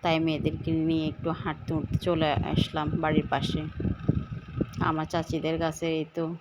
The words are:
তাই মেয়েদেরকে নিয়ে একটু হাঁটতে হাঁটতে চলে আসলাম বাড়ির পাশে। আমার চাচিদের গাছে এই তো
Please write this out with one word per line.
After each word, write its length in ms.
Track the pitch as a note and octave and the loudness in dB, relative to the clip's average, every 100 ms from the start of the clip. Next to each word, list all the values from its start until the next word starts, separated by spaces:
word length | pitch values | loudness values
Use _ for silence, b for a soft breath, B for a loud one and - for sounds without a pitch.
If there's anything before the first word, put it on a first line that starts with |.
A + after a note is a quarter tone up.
তাই 140 | F3 D#3+ | 2 2
মেয়েদেরকে 500 | E3 D3+ D#3 D#3+ - | 2 2 0 0 0
নিয়ে 340 | D#3+ D#3+ D#3+ D#3 | 0 2 2 0
একটু 240 | - E3 | -2 -4
হাঁটতে 440 | D#3+ - D#3 - | -4 -4 -6 -4
হাঁটতে 220 | D#3 C#3+ - | -4 0 0
চলে 300 | - E3 D#3 | 2 4 4
আসলাম 560 | C#3+ - D#3 - D#3+ D3+ D#3+ | 4 2 0 0 -2 -2 0
বাড়ির 240 | D#3 D3+ D3+ | 4 2 4
পাশে। 300 | C3+ C#3 - D#3 - - - - - - - - - - - | 0 0 -2 -4 -4 -4 -2 0 0 -2 -10 -8 -4 -4 0
আমার 260 | E3 D#3 D#3 | 0 0 0
চাচিদের 520 | E3+ D#3+ E3 D3+ D#3+ | -2 0 -2 0 0
গাছে 280 | E3 D#3 E3 | 0 0 -2
এই 180 | D#3+ D#3 | 0 -2
তো 100 | E3+ E3 E3+ | -2 -2 -4